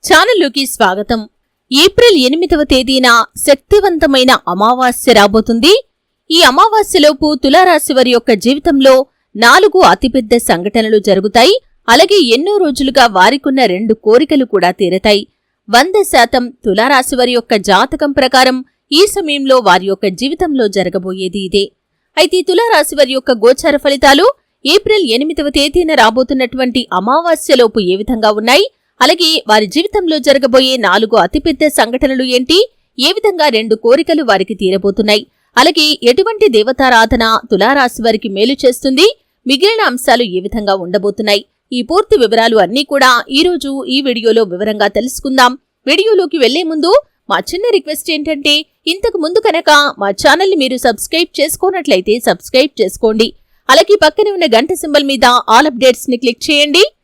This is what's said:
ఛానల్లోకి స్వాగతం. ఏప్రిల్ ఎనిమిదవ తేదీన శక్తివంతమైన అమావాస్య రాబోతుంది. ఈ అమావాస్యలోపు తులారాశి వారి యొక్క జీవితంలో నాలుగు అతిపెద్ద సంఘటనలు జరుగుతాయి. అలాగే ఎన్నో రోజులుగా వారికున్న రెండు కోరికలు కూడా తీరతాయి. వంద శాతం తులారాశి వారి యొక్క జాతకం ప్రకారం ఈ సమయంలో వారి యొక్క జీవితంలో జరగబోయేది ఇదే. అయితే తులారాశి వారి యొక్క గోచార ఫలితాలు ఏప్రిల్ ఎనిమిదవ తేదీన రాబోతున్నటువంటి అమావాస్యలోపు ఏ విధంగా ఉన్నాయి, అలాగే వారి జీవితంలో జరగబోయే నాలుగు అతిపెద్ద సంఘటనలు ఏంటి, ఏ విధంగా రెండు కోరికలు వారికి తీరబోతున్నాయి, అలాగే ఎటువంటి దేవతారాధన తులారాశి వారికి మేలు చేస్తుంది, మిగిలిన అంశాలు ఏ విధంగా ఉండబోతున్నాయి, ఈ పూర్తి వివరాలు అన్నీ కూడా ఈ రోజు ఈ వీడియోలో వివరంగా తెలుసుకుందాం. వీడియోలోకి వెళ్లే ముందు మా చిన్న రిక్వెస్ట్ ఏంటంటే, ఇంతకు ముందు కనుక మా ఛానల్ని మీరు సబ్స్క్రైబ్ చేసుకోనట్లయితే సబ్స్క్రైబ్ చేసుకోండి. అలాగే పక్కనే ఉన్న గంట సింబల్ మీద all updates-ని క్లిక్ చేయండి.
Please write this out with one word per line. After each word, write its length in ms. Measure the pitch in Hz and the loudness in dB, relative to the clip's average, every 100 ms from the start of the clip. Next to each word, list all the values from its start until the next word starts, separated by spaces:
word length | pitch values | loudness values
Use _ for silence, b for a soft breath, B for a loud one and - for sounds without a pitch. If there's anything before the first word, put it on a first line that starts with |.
| - | 2
ఛానల్లోకి 560 | 320 381 466 302 262 269 | 2 2 0 -2 -4 -8
స్వాగతం. 460 | - 208 190 208 226 208 _ _ _ _ 262 | -2 -2 -2 -4 -6 -6 _ _ _ _ 0
ఏప్రిల్ 340 | 359 392 480 370 254 | 2 4 2 4 2
ఎనిమిదవ 380 | 311 349 320 294 | 0 -2 -2 0
తేదీన 360 | 254 254 262 254 233 226 - - | 0 0 0 2 2 0 -6 -2
శక్తివంతమైన 880 | 277 _ 415 392 339 302 269 254 254 - | -2 _ 2 2 0 0 2 2 0 -2
అమావాస్య 600 | 180 214 247 254 247 - 233 | -2 0 2 0 -2 2 4
రాబోతుంది. 520 | 202 214 214 233 262 440 - _ _ _ _ 320 | 4 2 -2 0 2 2 0 _ _ _ _ 2
ఈ 40 | 311 | 2
అమావాస్యలోపు 800 | 262 415 427 403 370 294 302 302 302 | 4 2 2 0 2 2 2 -2 -2
తులారాశి 500 | 269 294 370 320 - 262 | 2 4 4 2 0 0
వారి 140 | 254 240 | 2 0
యొక్క 180 | - 220 220 | 0 0 0
జీవితంలో 480 | 277 349 285 269 262 269 _ _ 202 233 | -2 0 2 4 4 2 _ _ -2 4
నాలుగు 340 | 294 392 359 349 | 4 4 4 4
అతిపెద్ద 440 | 175 269 262 214 233 - | 2 0 -2 0 -2 0
సంఘటనలు 500 | 175 185 226 220 214 196 | -2 -2 -4 0 0 0
జరుగుతాయి. 480 | 190 202 233 247 466 _ _ - | 0 0 2 2 2 _ _ 0
అలాగే 260 | 240 359 403 262 233 | 2 4 2 2 0
ఎన్నో 180 | 339 415 349 | 0 0 -2
రోజులుగా 400 | 262 269 269 240 190 | -2 -2 2 2 4
వారికున్న 480 | 190 277 294 269 247 | 2 2 -2 0 0
రెండు 220 | 180 220 214 - | 0 -2 -2 2
కోరికలు 420 | 233 294 302 247 | 2 2 0 0
కూడా 180 | 196 175 180 | 0 -2 0
తీరతాయి. 420 | 185 185 214 208 - _ _ _ - 220 | -2 -2 0 0 -2 _ _ _ -2 0
వంద 280 | 302 392 392 | 2 0 0
శాతం 340 | 302 233 254 240 - - | 2 2 0 -4 -8 -4
తులారాశి 480 | 196 240 277 262 254 | 0 0 0 -2 -2
వారి 140 | 247 247 | 0 -2
యొక్క 180 | 233 220 196 | -2 -4 0
జాతకం 420 | 190 262 302 294 285 | 0 0 -2 -2 0
ప్రకారం 400 | 262 262 262 262 254 _ _ 294 | 0 2 2 0 -8 _ _ 2
ఈ 20 | 403 403 | 2 0
సమయంలో 440 | 330 285 269 262 208 | -4 -4 0 2 2
వారి 160 | 185 190 | 0 0
యొక్క 140 | 190 208 190 | -4 -4 -4
జీవితంలో 460 | 254 330 349 277 214 196 | -6 -4 -4 -2 -2 -2
జరగబోయేది 680 | 180 196 185 185 190 196 190 | -4 -4 -8 -8 -8 -8 -4
ఇదే. 160 | 196 196 _ _ _ _ - | -4 -4 _ _ _ _ -2
అయితే 180 | 330 370 - | 0 0 0
తులారాశి 440 | 359 466 381 294 285 | 0 2 0 0 0
వారి 120 | 269 262 | 0 0
యొక్క 140 | 254 240 | -2 0
గోచార 320 | 220 262 330 285 | 2 2 0 -2
ఫలితాలు 440 | 294 277 277 277 403 571 _ _ 262 359 | -2 0 2 4 2 0 _ _ -2 -2
ఏప్రిల్ 280 | 427 427 311 226 | 0 0 0 -2
ఎనిమిదవ 320 | 294 320 294 285 | -2 -4 -4 0
తేదీన 340 | 285 320 330 302 | 0 0 0 2
రాబోతున్నటువంటి 800 | 220 226 262 269 254 254 254 240 - 180 | 2 2 -2 -2 -4 -4 -4 -4 -4 -4
అమావాస్యలోపు 800 | 202 285 339 320 - 269 233 226 185 | -2 -2 0 -4 0 2 2 0 -2
ఏ 40 | 190 | -4
విధంగా 260 | 214 247 214 214 | -4 -2 -2 -2
ఉన్నాయి, 260 | 220 277 453 _ _ _ | 0 0 0 _ _ _
అలాగే 260 | 269 349 339 320 - | 0 2 0 -2 0
వారి 180 | 214 208 | 0 0
జీవితంలో 440 | 277 370 427 359 311 262 | -2 -2 -2 -2 -2 0
జరగబోయే 500 | 277 254 254 262 262 202 | 0 2 2 2 -2 0
నాలుగు 300 | 190 220 226 | 0 2 0
అతిపెద్ద 440 | 175 302 330 302 302 302 | 0 -2 -4 0 -2 0
సంఘటనలు 480 | 233 254 285 262 254 247 | -2 -2 -2 -2 -2 -2
ఏంటి, 220 | 254 330 480 _ _ - 269 | 0 0 0 _ _ -4 -2
ఏ 40 | 403 | 0
విధంగా 300 | 440 359 302 220 | -2 0 0 0
రెండు 180 | 220 220 | -2 -2
కోరికలు 400 | 233 269 330 320 262 | 2 0 2 -2 0
వారికి 260 | 196 190 214 | 0 0 -4
తీరబోతున్నాయి, 640 | 185 190 196 196 214 208 - _ _ - | -2 -2 -2 -2 0 0 -2 _ _ 0
అలాగే 260 | 294 330 302 302 233 | 0 2 -2 0 0
ఎటువంటి 360 | 254 381 440 427 226 | 0 0 0 2 2
దేవతారాధన 680 | 214 262 269 240 226 247 226 226 - | 0 0 2 2 2 0 0 -2 -2
తులారాశి 500 | 190 208 285 247 - 233 | -2 0 0 -2 -2 -2
వారికి 240 | 220 226 196 | -2 -4 -4
మేలు 180 | 214 269 | -2 0
చేస్తుంది, 440 | 262 247 277 262 381 - _ _ - | -2 0 -4 2 0 0 _ _ -4
మిగిలిన 320 | 269 370 453 392 | 0 0 0 -2
అంశాలు 340 | 247 - 240 240 185 | -2 0 0 0 -4
ఏ 40 | 190 | -6
విధంగా 300 | 226 208 196 175 | -6 -4 -4 -2
ఉండబోతున్నాయి, 580 | 196 202 196 214 202 - _ _ 247 | -4 -4 -6 -2 -2 -4 _ _ -8
ఈ 40 | 247 | -2
పూర్తి 260 | 349 415 427 | -2 0 2
వివరాలు 340 | 233 226 226 220 175 | 2 2 2 2 0
అన్నీ 200 | 240 294 | -2 -2
కూడా 180 | 277 262 240 - 269 | 0 2 2 0 -2
ఈ 60 | 349 | 0
రోజు 220 | 349 277 269 - 262 | -2 -6 -10 -4 -4
ఈ 20 | 262 | -2
వీడియోలో 360 | 240 226 220 214 | -2 0 0 0
వివరంగా 360 | 175 214 214 208 208 | -4 -6 -2 -2 -2
తెలుసుకుందాం. 560 | 240 - 277 262 247 262 _ _ - | -6 -8 -6 0 0 0 _ _ -4
వీడియోలోకి 480 | 320 427 415 349 330 226 | 0 2 0 0 0 0
వెళ్లే 180 | 277 349 | 0 -4
ముందు 220 | 320 294 480 - _ _ | -4 2 0 0 _ _
మా 80 | 196 294 | -6 -4
చిన్న 160 | 359 466 427 | -6 -2 -2
రిక్వెస్ట్ 340 | - 302 - 311 | -4 -12 -6 -6
ఏంటంటే, 420 | 302 311 285 294 311 _ - | -4 -4 -2 -2 -4 _ -8
ఇంతకు 240 | 359 466 415 311 | -4 -4 -4 -2
ముందు 140 | 359 285 | -2 -2
కనుక 240 | 330 330 294 285 - | -2 0 0 0 -4
మా 100 | 202 196 | -6 -2
ఛానల్ని 360 | 302 302 381 370 262 | 0 0 0 0 -2
మీరు 120 | 247 247 | -2 -2
సబ్స్క్రైబ్ 440 | 220 - 320 349 - | -2 -4 -4 -4 -4
చేసుకోనట్లయితే 720 | 302 - 370 381 294 196 185 220 240 | -6 -2 -4 -4 -2 -2 0 -2 -2
సబ్స్క్రైబ్ 460 | 175 - 254 285 - | -4 -4 -2 -2 -2
చేసుకోండి. 480 | 202 - 226 220 226 - _ _ _ | -6 -2 -4 0 -2 -4 _ _ _
అలాగే 240 | 285 370 403 | 2 4 2
పక్కనే 300 | 311 302 415 392 | 2 0 -2 -2
ఉన్న 120 | 320 226 | 0 0
గంట 140 | 320 370 | 0 -6
సింబల్ 240 | 320 294 277 | -2 -2 -2
మీద 120 | 269 247 247 - | 0 2 2 2
all 120 | 226 311 | 2 2
updates-ని 480 | 240 262 247 - 240 | 0 0 0 -2 -2
క్లిక్ 220 | 247 233 - | -2 -4 -2
చేయండి. 340 | 294 294 294 427 _ | 0 0 2 0 _